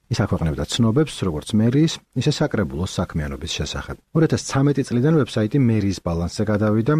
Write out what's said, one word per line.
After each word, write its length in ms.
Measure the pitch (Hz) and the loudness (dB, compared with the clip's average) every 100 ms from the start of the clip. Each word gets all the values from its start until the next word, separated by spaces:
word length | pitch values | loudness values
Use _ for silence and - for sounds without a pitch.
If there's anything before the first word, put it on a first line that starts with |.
ის 140 | - - | -6 -2
აქვეყნებდა 460 | 101 92 80 - - | 0 0 -2 -2 -4
ცნობებს, 500 | - 113 123 156 - | 0 2 2 0 -2
როგორც 320 | 95 76 - | -4 -4 -2
მერიის, 420 | 107 117 143 160 - _ | 2 4 4 2 0 _
ისე 200 | 131 147 | -2 -2
საკრებულოს 640 | - 151 110 76 71 92 | 0 0 0 -2 -2 -4
საქმიანობის 580 | - 90 82 73 67 78 | -4 -4 -4 -6 -8 -8
შესახებ. 440 | - 73 69 - - _ | -6 -6 -6 -10 -12 _
ორ 140 | 160 | 0
ათას 220 | 160 127 - | 2 0 0
ცამეტი 380 | 139 143 139 | 2 2 2
წლიდან 320 | 127 120 143 165 | 0 0 2 2
ვებსაიტი 420 | 113 117 110 147 | 2 0 0 2
მერიის 420 | 120 110 98 92 | 4 2 0 -2
ბალანსზე 420 | 87 85 85 - 107 | -4 -2 -4 -2 0
გადავიდა 480 | 104 107 107 113 | 2 2 2 2